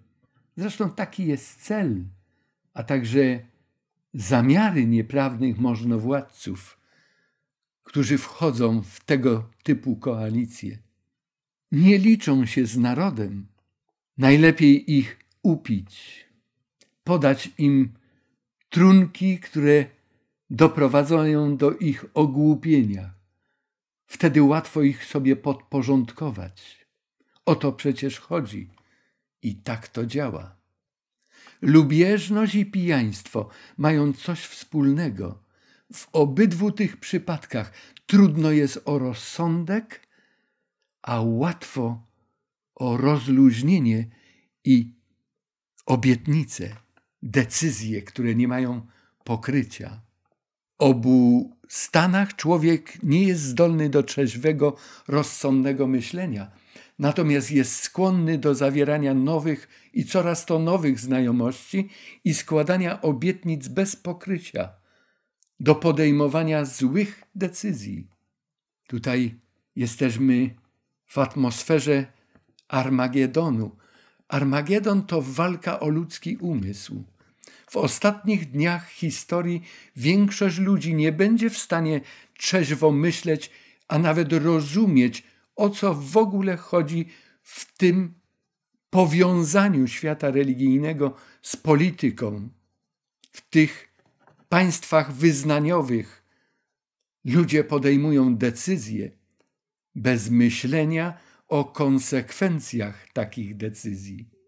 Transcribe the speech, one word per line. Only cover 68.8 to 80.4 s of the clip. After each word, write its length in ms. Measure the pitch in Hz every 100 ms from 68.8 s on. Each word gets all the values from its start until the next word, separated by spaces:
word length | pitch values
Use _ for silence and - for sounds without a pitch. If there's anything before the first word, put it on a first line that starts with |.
| -
Tutaj 520 | 117 127 123 120 117 _ _ _ -
jesteśmy 800 | 120 - 135 113 135 123 127 - _ _ _ _ _
w 120 | 135
atmosferze 880 | 165 147 123 117 - 160 135 139 135 _ _ _ _ _ -
Armagedonu. 1080 | 131 131 131 127 135 131 151 165 113 107 - _ _ _ _ -
Armagedon 800 | 139 139 143 147 208 208 196 196
to 160 | 165
walka 580 | 135 131 175 170 175 -
o 100 | 151
ludzki 480 | 156 165 - 170 -
umysł. 640 | 175 131 95 101 - 107 101 _ _ _ - - -
W 100 | -
ostatnich 760 | - - 208 202 196 196 147
dniach 380 | 139 165 175 -
historii 720 | - 165 - - 175 175 175 170 - - 131
większość 640 | 139 196 202 -